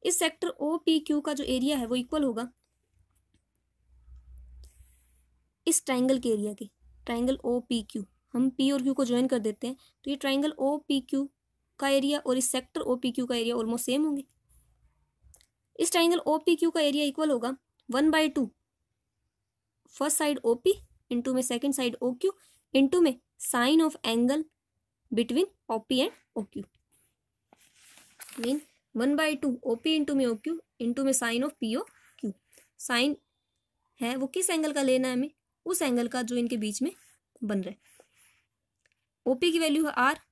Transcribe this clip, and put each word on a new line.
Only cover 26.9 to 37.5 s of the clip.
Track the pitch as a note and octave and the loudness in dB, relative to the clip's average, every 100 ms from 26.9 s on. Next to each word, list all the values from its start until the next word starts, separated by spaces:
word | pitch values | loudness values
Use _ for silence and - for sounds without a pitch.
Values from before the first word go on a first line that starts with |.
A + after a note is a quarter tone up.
| - _ _ _ _ _ _ _ _ - - - _ - - | -20 _ _ _ _ _ _ _ _ -20 -20 -20 _ -12 -6
मीन | A#3 C#4+ - _ _ - | -2 -2 -4 _ _ -2
वन | B3 D4 | 0 2
बाई | D#4 D4+ | 2 0
टू | C#4+ B3 | -2 -2
ओपी | - A#3 D#4+ D#4 | -2 -2 0 0
into | D4 C#4 | 2 2
में | B3+ | 0
ओक्यू | A3 - E4 - _ | -2 -6 -8 -10 _
into | A#3 A#3+ C4+ | -4 -2 0
में | |
sine | C4 A#3 A#3 | 2 0 -2
of | C#4+ - | -2 -4
पीओक्यू। | A3+ A#3+ A4 - - - A3 - _ - - _ | -4 -4 -6 -14 -20 -10 -10 -10 _ -20 -20 _
sine | - A#3+ C4 D4 _ _ _ _ _ _ _ _ | -4 0 0 -2 _ _ _ _ _ _ _ _
है, | A#3 C4 | -4 -2
वो | C4 | -4
किस | F#4 F#4+ | 0 0
एंगल | E4 D#4 | 2 0
का | C#4+ | 0
लेना | C4+ B3+ C4 | 2 2 2
है | |
हमें, | B3+ C#4+ _ _ _ - | -2 -4 _ _ _ -4
उस | F4+ | -2
एंगल | D4+ A#3+ A#3 | 0 0 -2
का | B3+ | -4
जो | A#3+ B3 | -4 -2
इनके | A#3+ A#3+ | -2 -2
बीच | G#3+ G#3 | -4 -2
में | C#4 - - - _ _ | -4 -6 -20 -20 _ _
बन | G#3+ | -4